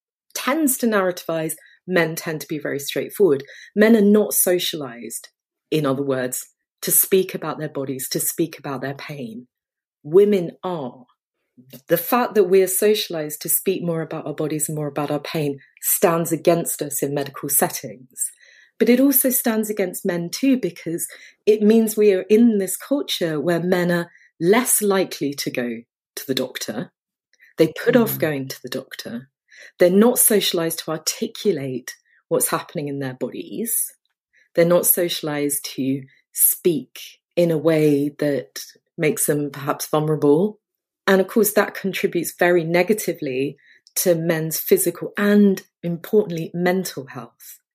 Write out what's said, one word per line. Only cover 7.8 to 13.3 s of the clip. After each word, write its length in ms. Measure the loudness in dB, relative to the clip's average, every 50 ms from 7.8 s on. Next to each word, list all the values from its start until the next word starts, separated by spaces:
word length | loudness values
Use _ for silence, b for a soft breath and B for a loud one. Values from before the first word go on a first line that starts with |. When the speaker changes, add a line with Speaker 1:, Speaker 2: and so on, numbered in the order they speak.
| -6 -6 -6 -8 -8 -6
Speaker 1:
to 100 | -6 -4
speak 400 | -4 -4 -4 -4 -4 -6 -6 -10
about 220 | -12 -10 -10 -8
their 120 | -8 -8 -10
pain. 540 | -10 -12 -14 -12 -12 -12 -12 -14 -16 -18 _ _ _ _ _ _ _ _ _ _ _ -6
Women 480 | 2 4 6 6 6 4 2 0 -4 -8 _ -8
are. 420 | -8 -6 -6 -8 -10 -12 -16 -20 _ _ _ _ _ _ _ _ _ _ _ -20 _ -20 -12 _ 0
The 100 | 0 0
fact 380 | 0 2 0 0 0 2 2
that 100 | 2 4
we 160 | 6 6 4
are 60 | 4 4
socialized 760 | 2 2 2 4 2 2 0 -4 -6 -6 -6 -8